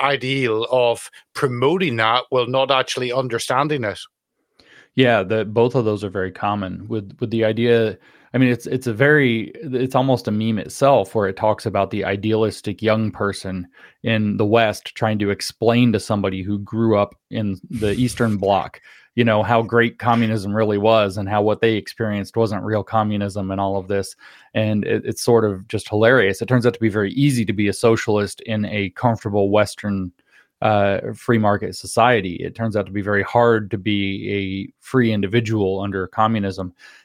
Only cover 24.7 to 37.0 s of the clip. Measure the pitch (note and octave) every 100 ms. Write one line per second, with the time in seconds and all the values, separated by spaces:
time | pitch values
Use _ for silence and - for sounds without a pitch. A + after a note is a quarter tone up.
24.7 | G#2 - A2 A#2 A2 - A#2 G#2+ F#2 G2
25.7 | G#2+ - G#2+ A2+ B2+ G2 F#2+ - B2+ A#2+
26.7 | - A2+ G#2 G2 F2+ C#3+ B2 G#2+ G2+ G2+
27.7 | F#2+ A#2 A2+ - G#2 G2+ - - A2 G#2
28.7 | G#2 G2 - B2 A2 G#2+ G2+ G2+ G#2 G2+
29.7 | - G#2+ G2 F2+ - _ _ _ - A2
30.7 | G#2 G2+ G2 - A2 - A#2 G#2+ G2+ F#2
31.7 | F#2 - - A#2+ A#2 F#2 E2 E2+ - A2+
32.7 | G#2 F#2+ G2 G2 G2+ F#2+ A#2+ A#2 A2+ G2+
33.7 | G#2+ G2+ G2+ G2 G2 G2+ G2+ G2 F#2+ -
34.7 | _ - C3 A#2 G#2+ G2 A#2 A2 A2 F#2+
35.7 | F#2+ G2+ G2 F#2 - A2 A2+ G2 F#2+ F#2
36.7 | - - -